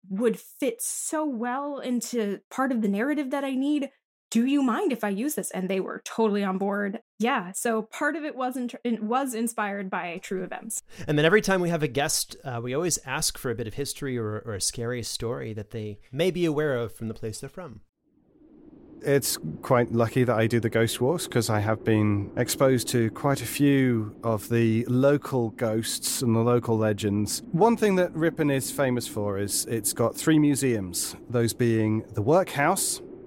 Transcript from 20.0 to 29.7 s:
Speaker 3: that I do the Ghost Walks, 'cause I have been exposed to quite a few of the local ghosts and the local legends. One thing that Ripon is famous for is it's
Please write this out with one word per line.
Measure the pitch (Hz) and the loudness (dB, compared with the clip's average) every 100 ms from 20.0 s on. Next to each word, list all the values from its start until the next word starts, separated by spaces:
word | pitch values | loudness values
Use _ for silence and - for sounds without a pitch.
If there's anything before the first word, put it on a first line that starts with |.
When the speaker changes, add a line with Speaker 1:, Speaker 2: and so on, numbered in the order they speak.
| 113 131 | 2 2
Speaker 3:
that | 123 | 2
I | 113 113 | 4 2
do | 117 | 2
the | 110 | 2
Ghost | 113 117 - | 2 0 2
Walks, | 123 175 - | 0 0 0
'cause | 123 110 | -2 2
I | 107 | 0
have | 104 110 | 0 0
been | - 110 107 101 101 - | 2 4 4 2 -2 -4
exposed | 123 - 135 127 - | -2 2 4 4 2
to | 123 113 | 0 0
quite | - 147 131 | 0 0 0
a | 117 | -2
few | - 143 139 131 117 107 - | 2 4 6 4 2 -2 -4
of | 117 110 - | -2 -2 0
the | 117 117 110 120 | 2 4 2 2
local | 123 139 143 - 131 113 | 4 4 4 0 -2 -2
ghosts | - 113 110 113 - - - | -2 0 0 -2 -4 -4 -2
and | 123 | 2
the | 113 | 4
local | 117 120 117 110 | 4 4 2 2
legends. | 110 104 107 101 104 - - | 2 2 0 0 0 -4 -2
One | 160 220 233 | 4 4 6
thing | 214 190 | 2 4
that | 180 160 | 2 2
Ripon | 165 - 147 | -2 2 0
is | 135 - | 0 -2
famous | - 135 123 - | 0 0 0 -2
for | - 104 98 | -4 -2 -2
is | 101 - | -2 -2
it's | - | -2